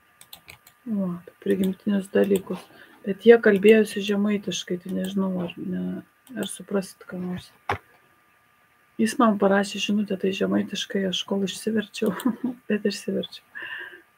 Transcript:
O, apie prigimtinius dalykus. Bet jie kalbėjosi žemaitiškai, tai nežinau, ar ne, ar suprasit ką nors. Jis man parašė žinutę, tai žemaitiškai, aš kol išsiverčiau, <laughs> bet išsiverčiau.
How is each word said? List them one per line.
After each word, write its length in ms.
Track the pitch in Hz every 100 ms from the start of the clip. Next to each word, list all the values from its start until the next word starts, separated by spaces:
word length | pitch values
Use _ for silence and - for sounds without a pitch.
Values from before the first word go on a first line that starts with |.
| _ - - - - - - _ 247
O, 160 | 208 185
apie 260 | 175 - -
prigimtinius 680 | 196 190 190 190 - 98 -
dalykus. 480 | 196 - 196 - 185 - - - - -
Bet 180 | 190 220
jie 120 | 233
kalbėjosi 600 | 226 196 208 220 214 208
žemaitiškai, 720 | 202 202 208 202 202 175 - 180
tai 100 | 185
nežinau, 380 | 185 185 196 190 185 175
ar 80 | -
ne, 260 | - 180 180 185 - _ - 233
ar 140 | 196
suprasit 560 | - 185 202 185 - -
ką 100 | 185
nors. 260 | 180 180 - _ - - - _ _ _ _ _ _ _ _ _ _ -
Jis 140 | 220 -
man 220 | 233 202
parašė 400 | 196 196 202 202
žinutę, 380 | - 208 202 190
tai 140 | 196 190
žemaitiškai, 720 | 190 196 208 202 - 196 190
aš 140 | 180
kol 220 | - 196 196
išsiverčiau, 640 | - - 220 208 - 214 180 254 220
<laughs> 260 | 247 - -
bet 160 | 214 214
išsiverčiau. 560 | 196 - 190 190 - - - - - - - _